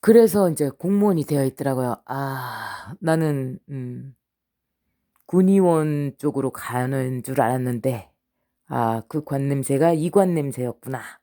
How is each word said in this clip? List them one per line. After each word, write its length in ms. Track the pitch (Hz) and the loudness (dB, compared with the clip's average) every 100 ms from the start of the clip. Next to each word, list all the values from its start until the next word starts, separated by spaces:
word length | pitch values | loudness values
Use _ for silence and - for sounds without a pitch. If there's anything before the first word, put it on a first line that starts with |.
그래서 500 | - 220 226 190 185 | 8 8 8 4 2
이제 200 | 151 147 | 2 -2
공무원이 540 | - 175 202 208 175 | -2 0 2 4 2
되어 200 | 139 147 | 0 0
있더라고요. 520 | 135 131 139 131 127 117 - | 0 -2 -4 -2 -2 -4 -8
아, 880 | 135 139 135 123 - - - - 165 | -6 -6 -6 -10 -10 -12 -14 -16 -8
나는, 580 | 165 160 156 143 131 131 _ | -2 0 0 -2 -4 -10 _
음, 440 | 139 127 123 131 123 _ _ _ _ _ _ _ _ _ _ _ | -10 -10 -12 -14 -20 _ _ _ _ _ _ _ _ _ _ _
군의원 880 | 175 190 196 180 165 156 147 143 - | 2 4 6 4 4 0 -2 -4 -4
쪽으로 320 | 147 139 131 | -4 -2 -4
가는 720 | - - 123 127 135 127 127 | -6 -6 -4 -2 -2 -4 -6
줄 180 | 123 135 | -6 0
알았는데, 720 | 117 127 127 120 131 120 - _ _ _ _ _ _ | 2 2 -2 -2 -4 -4 -10 _ _ _ _ _ _
아, 340 | 131 117 113 - | -4 -2 -2 -6
그 160 | 151 | -10
관 240 | 151 139 139 | -6 -4 -2
냄새가 440 | 139 131 139 160 | -2 -2 2 2
이 160 | 165 156 | 2 0
관 240 | 202 190 | 2 2
냄새였구나. 680 | 165 143 127 123 - - 131 - - | 0 -4 -4 -6 -8 -10 -10 -12 -20